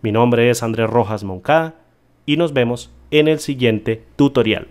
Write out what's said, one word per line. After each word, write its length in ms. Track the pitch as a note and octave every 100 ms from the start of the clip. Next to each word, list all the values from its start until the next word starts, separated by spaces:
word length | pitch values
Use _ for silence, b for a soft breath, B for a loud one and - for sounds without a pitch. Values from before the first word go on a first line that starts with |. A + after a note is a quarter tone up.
Mi 100 | A2
nombre 380 | G#2+ A#2+ A#2 A#2+
es 120 | A#2+
Andrés 260 | A2+ A2 A2+
Rojas 360 | A2+ G#2 G#2+
Moncada 520 | G2 F#2 F#2 D#3 D#3+ D#3+ _ _ _ _ -
y 100 | D3
nos 160 | E3+
vemos 380 | C#3 A#2+ B2 - - -
en 180 | D3+ D3+
el 100 | D#3
siguiente 640 | - C3+ B2 A2 - A2 - -
tutorial. 520 | C#3+ C3 A2 G#2+ -